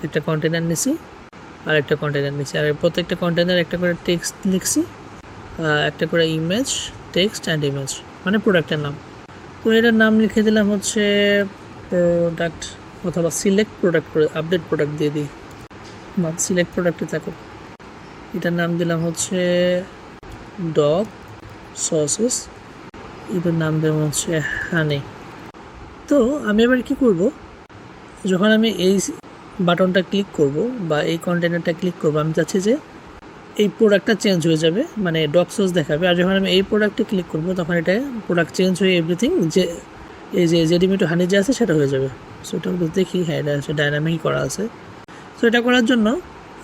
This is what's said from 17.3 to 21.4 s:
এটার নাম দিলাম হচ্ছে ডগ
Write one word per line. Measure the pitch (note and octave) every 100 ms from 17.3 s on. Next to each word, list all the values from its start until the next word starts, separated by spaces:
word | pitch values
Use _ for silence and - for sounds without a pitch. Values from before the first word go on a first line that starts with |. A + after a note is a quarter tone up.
| E3 - - - - - - - - - F3+
এটার | E3+
নাম | F3 E3+ E3+
দিলাম | E3+ E3
হচ্ছে | E3+ E3 - F#3 F3+ F3 F3+ F3+ F#3+ - - - - - - - E3+
ডগ | D#3 D3 E3 G#3+ - - -